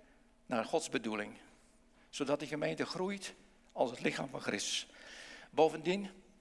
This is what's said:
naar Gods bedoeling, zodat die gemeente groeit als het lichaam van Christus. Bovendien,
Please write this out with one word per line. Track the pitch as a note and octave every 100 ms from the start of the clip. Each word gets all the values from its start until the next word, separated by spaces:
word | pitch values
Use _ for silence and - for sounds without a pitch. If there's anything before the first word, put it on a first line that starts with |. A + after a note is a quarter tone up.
| - - - _ -
naar | A#2
Gods | G#2+ E3 -
bedoeling, | - A2+ G#2+ G#2 - - - - - - - -
zodat | - C3+ C#3+
die | D3+
gemeente | D3 D#3 D3+ B2+
groeit | F3 F#3 G3+ - - - - -
als | - B2+
het | A#2+
lichaam | D#3 D#3+ D3
van | C#3
Christus. | - G#2 - - - - - - - - -
Bovendien, | - D#3 D#3+ D#3 G3 G3 - - -